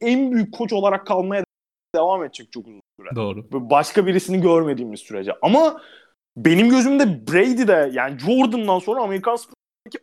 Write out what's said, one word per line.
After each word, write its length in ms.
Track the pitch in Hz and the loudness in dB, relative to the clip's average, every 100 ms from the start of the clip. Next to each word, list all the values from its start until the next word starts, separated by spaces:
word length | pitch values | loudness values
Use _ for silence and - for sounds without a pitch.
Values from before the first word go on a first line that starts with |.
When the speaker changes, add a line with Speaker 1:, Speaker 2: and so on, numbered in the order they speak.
Speaker 1:
en 320 | 233 254 269 | -2 0 0
büyük 220 | 240 208 | 0 -2
koç 180 | - 226 | -4 -4
olarak 340 | 208 196 196 196 | 0 0 0 -2
kalmaya 380 | 190 190 202 - _ _ _ _ | -2 -2 -4 -6 _ _ _ _
devam 300 | 165 170 190 | -2 0 -2
edecek 280 | 147 - 113 | -6 -14 -18
çok 140 | 123 113 | -18 -18
uzun 140 | 104 _ - | -20 _ -20
süre. 160 | 95 117 | -12 -6
Speaker 2:
Doğru. 360 | 104 98 - | -6 -8 -10
Speaker 1:
Böyle 180 | 131 120 | -10 0
başka 360 | 143 151 208 190 | 2 2 0 2
birisini 340 | 180 180 190 | 0 -2 0
görmediğimiz 600 | 175 165 156 123 120 104 | 2 2 0 -4 -8 -14
sürece. 320 | - 104 98 - | -14 -10 -8 -2
Ama 380 | 160 269 320 - - - _ _ _ 120 | 2 4 2 0 -14 -20 _ _ _ -2
benim 340 | 160 170 233 | 2 4 4
gözümde 560 | 262 247 277 247 139 - | 4 4 2 2 0 0
Brady 420 | 175 247 240 214 | 2 2 2 2
de, 220 | 170 143 | 2 2
yani 260 | 127 131 139 | -2 -6 -4
Jordan'dan 600 | 156 254 254 240 208 185 | -2 0 0 0 -2 -2
sonra 220 | 196 254 | -2 -4
Amerikan 360 | 208 190 226 233 | -4 -4 -4 -4
sporundaki 600 | - _ _ _ 208 - | -8 _ _ _ -20 -12